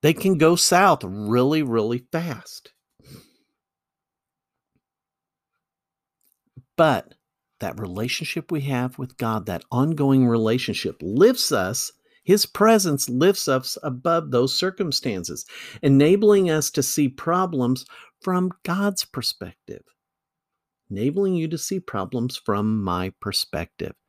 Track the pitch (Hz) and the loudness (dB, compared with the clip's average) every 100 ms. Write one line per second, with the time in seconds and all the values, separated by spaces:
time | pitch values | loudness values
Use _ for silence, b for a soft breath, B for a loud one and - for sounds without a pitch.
0 | 151 160 190 180 160 175 - 180 196 156 | 2 2 0 4 4 4 4 4 4 4
1 | 92 98 104 120 127 156 143 113 107 120 | -2 -8 0 2 2 2 0 0 0 -2
2 | 123 165 170 117 - - _ _ _ _ | -4 -6 -6 -8 -14 -20 _ _ _ _
3 | b b b b b _ _ _ _ _ | b b b b b _ _ _ _ _
4 | _ _ _ _ _ _ _ _ _ _ | _ _ _ _ _ _ _ _ _ _
5 | _ _ _ _ _ _ _ _ _ _ | _ _ _ _ _ _ _ _ _ _
6 | _ _ _ _ _ - _ - 160 - | _ _ _ _ _ -20 _ 2 2 2
7 | - _ _ _ _ _ 92 - 104 90 | -4 _ _ _ _ _ -10 -8 -8 -6
8 | - - 156 - - 160 139 131 123 127 | -6 -6 -6 -8 -6 -6 -2 -2 -4 -6
9 | 131 - 117 110 - 87 - 123 143 160 | -14 -6 -4 -2 -4 -8 -4 0 0 2
10 | 139 135 127 117 110 123 - 107 107 - | 4 4 4 4 2 0 -2 -4 -6 -6
11 | 85 113 202 254 - 127 92 110 - _ | -4 4 4 4 0 0 -2 -4 -8 _
12 | _ _ - 202 - - 214 226 190 143 | _ _ 2 2 2 2 4 4 2 -2
13 | - 123 170 196 - 131 127 - 156 123 | -2 2 2 2 0 -2 -2 -8 -8 -6
14 | 170 165 156 127 131 - 185 185 185 135 | -2 -2 0 0 0 0 -4 -2 -4 -2
15 | 131 98 87 78 - B B B 143 139 | -4 -6 -6 -10 -12 B B B 4 6
16 | 147 196 208 202 180 156 - - 131 - | 6 6 6 6 4 0 0 -2 -2 0
17 | 143 131 - 180 180 160 123 127 - B | -2 -2 -2 0 0 0 0 -2 -6 B
18 | B B - 180 185 - - 185 202 196 | B B -4 -2 -2 -6 -6 -2 -2 -2
19 | - - 120 - 90 - - - _ _ | -8 -6 -8 -8 -12 -14 -18 -18 _ _
20 | _ _ _ _ _ _ _ _ _ 98 | _ _ _ _ _ _ _ _ _ -4
21 | 120 165 196 180 156 160 - 190 - 104 | -2 0 0 0 -2 -6 -6 -8 -6 -6
22 | 92 123 120 - - 101 107 110 95 87 | -6 -4 -6 -6 -4 -2 0 -2 -2 -2
23 | 90 - 104 95 - - 82 _ - - | -4 -8 -8 -6 -6 -8 -10 _ -12 -12